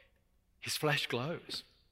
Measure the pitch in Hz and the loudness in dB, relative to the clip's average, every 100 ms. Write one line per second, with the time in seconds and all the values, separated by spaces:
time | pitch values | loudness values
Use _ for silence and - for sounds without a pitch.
0 | - _ _ _ _ _ - - 151 143 | -20 _ _ _ _ _ -4 0 4 4
1 | - 120 135 156 - - - - _ | 2 0 0 -4 -6 -8 -10 -20 _